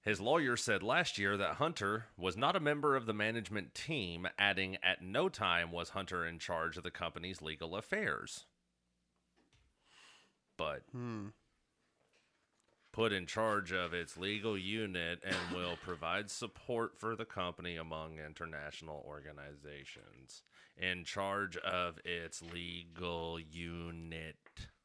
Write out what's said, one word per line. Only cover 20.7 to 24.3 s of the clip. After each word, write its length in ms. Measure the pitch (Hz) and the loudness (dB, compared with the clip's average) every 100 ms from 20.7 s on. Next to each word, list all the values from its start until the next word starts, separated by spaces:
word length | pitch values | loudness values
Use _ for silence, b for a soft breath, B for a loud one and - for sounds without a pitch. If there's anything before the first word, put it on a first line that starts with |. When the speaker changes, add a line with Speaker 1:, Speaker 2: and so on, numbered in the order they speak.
| B | B
Speaker 1:
In 260 | 92 90 | 0 0
charge 540 | 82 - 98 98 101 85 | -4 0 2 2 0 0
of 420 | - 90 87 80 - | 0 2 2 -2 -4
its 360 | 87 85 - | -4 -4 -8
legal 960 | 85 87 87 87 85 82 87 85 82 85 | -8 -6 -6 -8 -10 -4 -2 0 -2 -4
unit. 1300 | 80 82 85 85 85 85 82 82 80 | -6 -6 -4 -4 -6 -6 -6 -8 -8